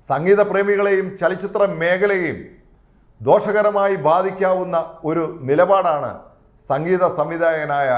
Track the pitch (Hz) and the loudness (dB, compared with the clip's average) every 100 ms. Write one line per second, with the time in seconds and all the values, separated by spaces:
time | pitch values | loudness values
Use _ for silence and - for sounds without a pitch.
0 | - 139 170 208 202 196 202 202 202 196 | -4 -2 2 4 4 0 0 2 2 0
1 | 185 - 170 185 190 208 202 160 165 185 | -2 -2 -2 -2 -6 0 0 0 -2 0
2 | 202 196 170 117 - - _ _ _ _ | 0 0 -2 -6 -12 -20 _ _ _ _
3 | _ _ 110 185 208 208 208 202 196 190 | _ _ 2 2 2 0 0 2 0 0
4 | 147 170 190 190 190 185 180 170 160 - | 2 2 0 -2 -2 0 -2 -4 -4 -8
5 | 156 160 160 160 127 147 180 196 180 151 | -4 -2 -4 -6 -2 2 4 4 2 -2
6 | 131 - - _ _ _ - 139 160 185 | -4 -10 -18 _ _ _ -6 -4 0 2
7 | 180 156 151 165 165 160 151 143 139 | 0 0 -4 0 0 0 -2 -2 0